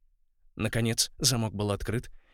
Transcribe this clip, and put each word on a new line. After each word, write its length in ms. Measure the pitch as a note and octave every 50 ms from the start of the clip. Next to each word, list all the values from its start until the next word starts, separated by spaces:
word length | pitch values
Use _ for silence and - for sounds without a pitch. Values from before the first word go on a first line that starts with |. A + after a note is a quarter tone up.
| _ _ _ _ _ _ _ _ _ - _
Наконец, 560 | - G#2 G#2+ - A2+ A#2 A2+ A2+ - - - - -
замок 340 | D#3+ B2 C3 A#2 A2+ G#2 G2+
был 180 | G2 G#2 G#2
открыт, 400 | G2+ - - - G2+ B2 - - - - - _